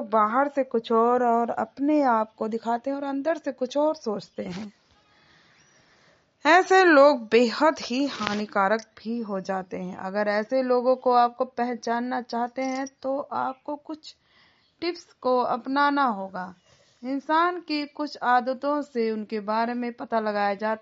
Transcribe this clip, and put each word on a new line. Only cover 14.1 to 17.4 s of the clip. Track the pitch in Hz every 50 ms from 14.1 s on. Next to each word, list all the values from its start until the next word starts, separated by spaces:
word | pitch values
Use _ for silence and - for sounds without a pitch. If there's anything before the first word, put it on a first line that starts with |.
| - _ _ _ _ _ _ _ _ _ _ _ _ _
टिप्स | 330 349 349 - - _ _ _
को | - 254 254 247
अपनाना | - - 254 233 - 262 269 285 285 285 277 285 277
होगा। | 240 202 196 190 190 185 185 185 190 180 _ _ _ _ _ _ _ _ _
इंसान | 240 254 277 269 - 302 311 320